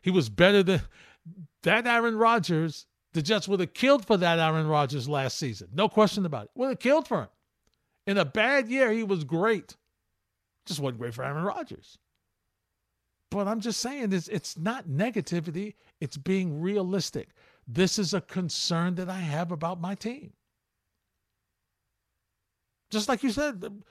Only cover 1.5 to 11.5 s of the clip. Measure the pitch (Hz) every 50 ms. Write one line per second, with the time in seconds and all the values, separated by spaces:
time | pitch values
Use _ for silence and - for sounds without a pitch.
1.5 | _ _ - 165 202 226 240 247 233 233 233 233 226 214 226 226 240 226 165 -
2.5 | 170 156 165 160 147 - - _ _ _ _ _ - 170 143 147 220 202 - 190
3.5 | 202 180 175 - _ - 240 262 285 277 202 - 220 180 180 170 170 165 160 160
4.5 | 160 160 156 156 156 147 147 120 147 143 117 139 147 135 135 127 - - 160 127
5.5 | 110 - 95 90 104 160 208 214 - 214 214 196 - 208 185 170 147 117 104 -
6.5 | _ - 254 269 247 - - 240 285 320 - - 240 165 110 - _ _ _ _
7.5 | _ _ _ _ _ _ _ _ _ _ _ 202 196 202 170 135 - 220 214 247
8.5 | 285 277 247 220 247 269 262 226 214 226 226 196 196 170 151 127 165 165 190 226
9.5 | 226 180 - - - _ _ _ _ _ _ _ _ _ _ _ _ _ _ _
10.5 | _ _ _ - 175 143 139 131 123 107 120 120 113 117 127 135 143 156 175 202